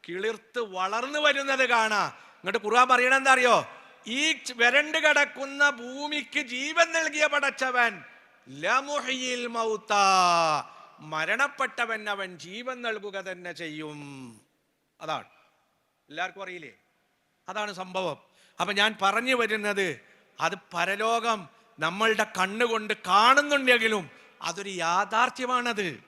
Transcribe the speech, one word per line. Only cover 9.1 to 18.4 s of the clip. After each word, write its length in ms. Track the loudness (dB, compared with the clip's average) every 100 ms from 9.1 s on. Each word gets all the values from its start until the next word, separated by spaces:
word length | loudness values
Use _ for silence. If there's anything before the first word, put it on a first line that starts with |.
| -6 -4 -6 -6
മൗതാ, 580 | -4 -4 -6 -2 2 4 6 4 4 2 0 -4 -18 -20 _
മരണപ്പെട്ടവൻ 1080 | -10 -6 -2 0 0 -2 -6 -4 -6 -4 -6
അവൻ 280 | -8 -8 -12
ജീവൻ 440 | -14 -12 -10 -8
നൽകുക 300 | -8 -8 -10
തന്നെ 400 | -10 -10 -12 -12
ചെയ്യും. 920 | -12 -12 -10 -12 -12 -14 -16 -16 -20 _ _ _ _ _ _
അതാണ് 240 | -8 -8 -10 _ _ _ _ _ _ _ _
എല്ലാവർക്കും 340 | -8 -8 -8
അറിയില്ലേ? 280 | -14 -14 -18 _ _ _ _ _ _ _ -10
അതാണ് 240 | -8 -8
സംഭവം. 440 | -8 -8 -6 -6 -6 _ _